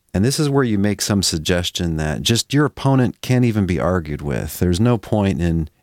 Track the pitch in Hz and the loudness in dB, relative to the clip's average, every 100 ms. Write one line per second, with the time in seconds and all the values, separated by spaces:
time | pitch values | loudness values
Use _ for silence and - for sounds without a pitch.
0 | _ 92 117 139 147 139 123 101 104 98 | _ 0 0 0 0 0 0 0 0 -2
1 | - 101 - 85 76 87 87 - 87 78 | 0 0 0 -2 0 0 -2 -4 -4 -2
2 | 78 60 69 113 - 143 143 - 135 131 | -2 -2 0 -2 0 0 0 0 0 2
3 | 123 - - 123 123 107 92 80 78 92 | 2 -2 -2 2 2 2 0 0 2 0
4 | 76 71 73 60 76 - 90 87 120 117 | -2 -6 -4 -4 -4 -2 0 2 2 2
5 | - 107 98 71 85 82 78 _ | 0 0 2 0 0 0 -2 _